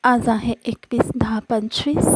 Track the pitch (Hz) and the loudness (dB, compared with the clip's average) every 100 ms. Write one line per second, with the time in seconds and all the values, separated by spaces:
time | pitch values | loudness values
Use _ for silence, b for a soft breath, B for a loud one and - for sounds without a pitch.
0 | 254 247 233 220 240 226 - - - 240 | 4 2 2 0 -2 -4 -6 -10 -6 -2
1 | - 247 220 220 - 226 214 - 294 302 | 0 0 -2 -2 -2 -4 -4 -4 -2 0
2 | - | 2